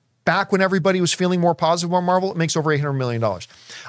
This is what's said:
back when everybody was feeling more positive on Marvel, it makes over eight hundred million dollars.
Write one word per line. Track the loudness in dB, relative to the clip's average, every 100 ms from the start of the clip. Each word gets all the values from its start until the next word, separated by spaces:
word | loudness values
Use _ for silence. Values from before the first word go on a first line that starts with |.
| _ _
back | -2 0 0
when | 0
everybody | 2 2 2 2
was | 0
feeling | 0 0 2
more | 2 2
positive | 0 0 0
on | -2
Marvel, | 2 0 0
it | -2
makes | -2 0
over | 0
eight | 0
hundred | 0
million | -2 -2 -2
dollars. | -2 -4 -10 -20 -20 -20